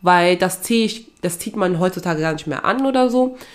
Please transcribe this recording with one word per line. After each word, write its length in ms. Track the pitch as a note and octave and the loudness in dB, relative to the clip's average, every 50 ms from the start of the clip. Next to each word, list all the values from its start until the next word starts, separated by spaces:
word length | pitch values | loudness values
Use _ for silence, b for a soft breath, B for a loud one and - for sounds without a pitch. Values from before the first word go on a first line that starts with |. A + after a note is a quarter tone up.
| - | 2
weil 340 | F3 F3+ F3 F3 F3 F3+ | 4 4 6 6 4 4
das 260 | F3+ F#3+ F#3 - - - | 2 2 -2 -2 -4 -4
zieh 220 | - A#3 A3+ A3+ | 0 0 2 0
ich, 240 | G#3+ - - - - - _ - | 0 -2 -8 -14 -20 -12 _ -6
das 180 | F#3+ E3+ - | -6 -6 -6
zieht 160 | - A3 - | -10 -8 -4
man 240 | G#3+ F#3+ F#3 F#3 E3 | -2 0 0 0 2
heutzutage 400 | F#3 F#3 F#3 F3+ D#3+ F3+ E3 D#3 | 0 0 -2 -2 -4 -4 -2 -2
gar 140 | D#3 D#3+ D#3 | -2 -2 -4
nicht 120 | D3+ - | -4 -6
mehr 180 | D#3 C#3+ - - | -8 -6 -4 -2
an 220 | - G3+ B3+ C4+ | -2 -2 0 0
oder 240 | C4+ C4 B3+ B3+ B3+ | 0 2 2 2 2
so. 260 | A#3 B3+ B3+ B3+ B3+ B3+ B B B | 2 2 0 0 -2 -6 B B B